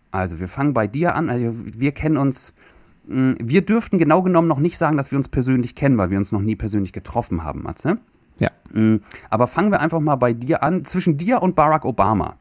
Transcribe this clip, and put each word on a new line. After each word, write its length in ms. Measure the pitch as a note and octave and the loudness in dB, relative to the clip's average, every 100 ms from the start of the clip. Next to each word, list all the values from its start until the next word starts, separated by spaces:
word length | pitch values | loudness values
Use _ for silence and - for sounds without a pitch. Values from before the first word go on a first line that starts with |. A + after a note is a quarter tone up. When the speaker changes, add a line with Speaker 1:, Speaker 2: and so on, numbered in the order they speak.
| _ | _
Speaker 1:
Also 260 | G2 F#2 E2 | -6 -6 -6
wir 80 | F2+ | -8
fangen 280 | - D3 | -2 0
bei 120 | B2 G#2+ | 0 -2
dir 300 | C3+ E3+ C#3+ | 0 -2 0
an. 120 | E3 | -2
Also 260 | B2 A#2 A#2 | -2 -2 -4
wir 340 | - A2 C#3 | -12 -4 -4
kennen 260 | C#3+ D#3 D3 | -2 0 2
uns, 360 | C#3 E3+ - _ - - _ _ - | 0 -2 -10 _ -20 -20 _ _ -6
mh, 260 | C3 C3 - | 0 0 0
wir 220 | A#2 F3 | 0 2
dürften 360 | F#3 A3+ - F#3+ | 2 0 0 2
genau 240 | D3+ F3 | 4 4
genommen 240 | F#3 F3 E3 | 4 2 4
noch 140 | C#3 | 2
nicht 180 | E3+ - | 0 0
sagen, 180 | D#3+ D3 | 0 0
dass 140 | C#3 | -2
wir 80 | C#3 | -4
uns 100 | C3 | -2
persönlich 460 | C3+ B2+ B2+ A#2+ | -2 2 0 0
kennen, 240 | - C#3 A#2+ | -2 2 2
weil 120 | F#2 | 2
wir 80 | G2 | 0
uns 120 | G2 | 0
noch 120 | G#2+ | -2
nie 120 | G#2 | -2
persönlich 380 | G#2 G#2+ G#2 F#2 | -2 -2 -2 -4
getroffen 500 | - - A#2 - E2+ | -8 -6 -4 -2 -4
haben, 220 | D#2+ - | -6 -8
Matze. 340 | D#2 - C#3+ A3 - _ _ - | -10 -6 -2 -4 -6 _ _ -4
Speaker 2:
Ja. 120 | A#2 - - | -4 -4 -6
Speaker 1:
Mm, 260 | A2 A2 A2 - - - | 0 2 2 -2 -18 -4
aber 200 | A2 A#2+ | 0 0
fangen 240 | - G#3 | 2 2
wir 80 | G3 | 2
einfach 180 | D#3+ E3 | 0 0
mal 160 | D3+ | 0
bei 200 | C3+ B2 | 2 2
dir 280 | A#2 B2+ D#3+ | 0 -2 0
an, 220 | D3+ F3+ | 0 -2
zwischen 320 | C#3 F3+ F#3 C#3+ | -2 -2 0 0
dir 260 | F3+ B3+ | 0 0
und 140 | F#3 F3 | 2 4
Barack 280 | D3+ D#3 | 4 2
Obama, 520 | D3 G#2+ G2 G#2 - - | 0 0 2 2 -2 -8